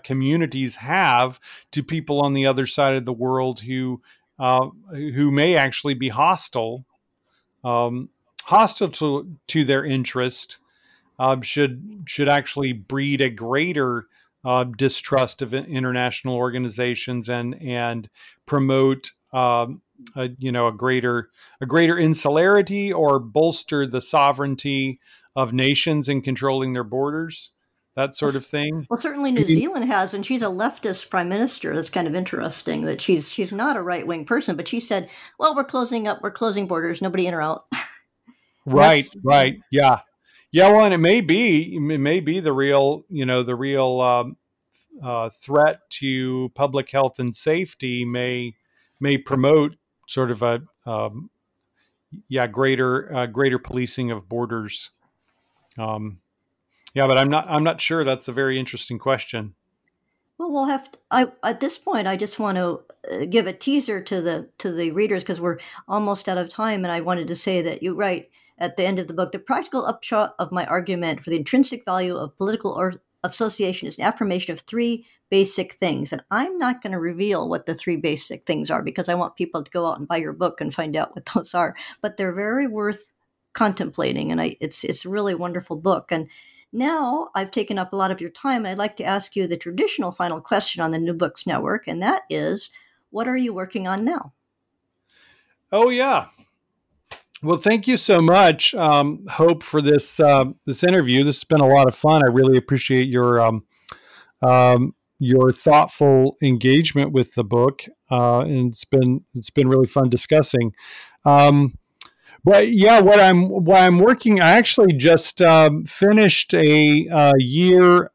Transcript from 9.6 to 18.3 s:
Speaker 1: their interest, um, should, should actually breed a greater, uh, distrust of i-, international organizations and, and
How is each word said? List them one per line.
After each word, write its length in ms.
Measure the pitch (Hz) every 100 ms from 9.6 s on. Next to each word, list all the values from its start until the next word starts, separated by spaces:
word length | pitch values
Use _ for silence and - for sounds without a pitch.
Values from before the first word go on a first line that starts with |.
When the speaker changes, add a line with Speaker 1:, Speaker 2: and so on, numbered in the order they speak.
Speaker 1:
their 200 | 135 139
interest, 760 | 151 135 123 127 123 - - - _ _ _ _ _ -
um, 240 | 131 131
should, 600 | 120 147 139 123 202 208 151
should 220 | - 143
actually 440 | 143 139 143 135
breed 480 | 117 98 135 139 139
a 80 | 135
greater, 760 | 110 117 139 175 151 127 120 - _ _ _
uh, 200 | 127 127
distrust 800 | 123 110 135 - - 135 123 -
of 100 | 123
i-, 60 | 131
international 760 | 160 135 127 123 123 - 131
organizations 960 | 123 123 123 123 104 123 120 - 123 110
and, 320 | 123 120 -
and 480 | 143 123 120 117 107 _ -